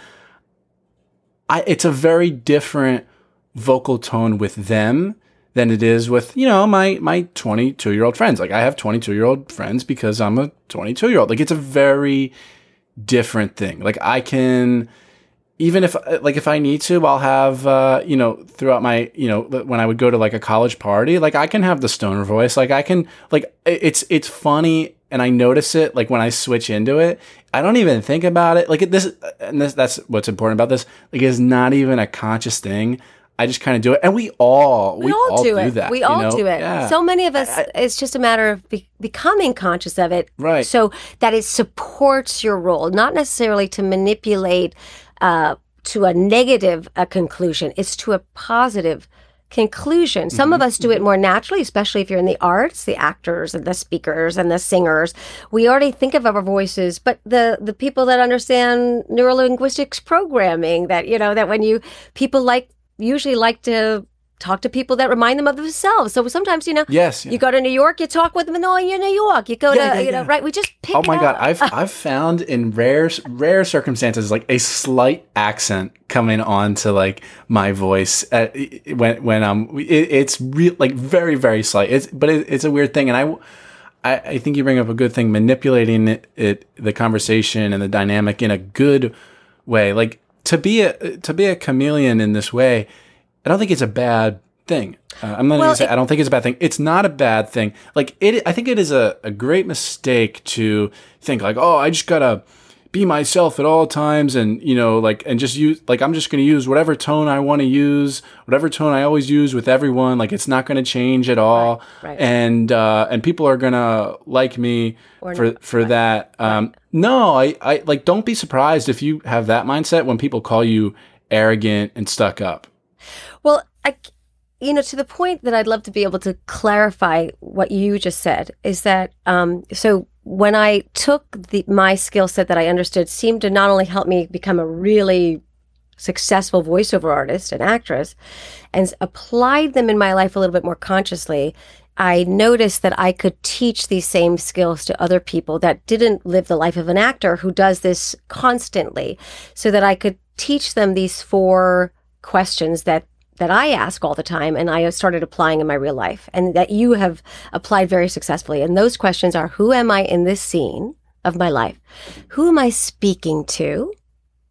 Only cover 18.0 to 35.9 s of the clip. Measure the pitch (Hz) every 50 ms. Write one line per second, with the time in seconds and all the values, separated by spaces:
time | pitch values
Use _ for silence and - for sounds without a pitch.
18 | - 180 147 131 123 113 110 - - - - - 135 131 127 117 120 123 117 117
19 | 117 - - - 135 117 107 107 120 - 135 127 110 131 123 113 113 113 113 117
20 | 127 123 120 113 110 107 113 113 - - 110 110 120 120 104 - - 104 101 104
21 | 117 147 175 180 156 151 151 143 151 160 - 220 185 185 175 139 131 113 - -
22 | 113 101 95 101 101 95 107 110 120 120 - 139 131 127 139 135 139 - 185 175
23 | 165 - - - - - - 151 - - _ _ - 165 170 - - 160 151 -
24 | - - 175 151 - - - - - 151 147 151 160 165 160 160 156 - - _
25 | _ - - 123 123 123 123 120 123 123 131 147 147 - - 160 156 135 - 123
26 | 113 113 127 117 113 120 117 - - 131 120 117 117 - 107 107 107 127 139 156
27 | 165 170 175 - - - - - _ _ - 127 151 196 233 247 208 165 127 110
28 | 104 - 143 165 170 175 170 165 170 165 165 170 170 170 156 156 196 175 185 190
29 | 185 180 - _ - - - - - - 151 143 143 143 131 135 127 127 - -
30 | - - 113 107 - - 104 95 110 110 110 107 117 123 131 120 - - - -
31 | _ _ - 127 131 131 123 120 123 127 127 123 127 127 135 139 135 131 131 120
32 | 104 - - - 113 110 110 113 - 117 104 - - 98 98 104 110 117 123 127
33 | - - _ _ _ _ _ - 117 123 127 - - - 127 113 110 123 131 143
34 | - 185 196 240 220 208 - - 123 123 131 139 147 139 127 110 95 98 90 95
35 | 123 - - 440 494 508 - - - - 208 196 - 131 113 110 - -